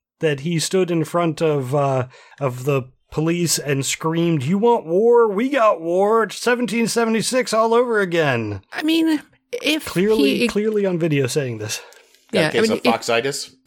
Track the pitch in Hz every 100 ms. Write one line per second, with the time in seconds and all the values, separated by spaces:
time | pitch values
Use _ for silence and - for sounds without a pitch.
0 | _ - 156 139 156 170 - 190 175 170
1 | 151 175 170 151 160 147 123 143 139 131
2 | 127 - - - 139 123 131 139 127 _
3 | - 151 160 175 165 - 143 139 131 -
4 | 160 165 170 160 127 196 233 233 156 180
5 | 226 240 226 196 262 277 214 170 165 180
6 | 202 226 208 - 233 240 247 233 220 226
7 | 226 220 - 254 - 220 226 226 247 220
8 | 185 165 147 120 107 101 - - 311 330
9 | 320 302 - _ - - 285 311 - 170
10 | 202 220 277 131 233 208 214 208 196 175
11 | 165 143 127 151 127 110 107 - - -
12 | _ _ - - 156 117 110 107 - 113
13 | - 117 135 143 - _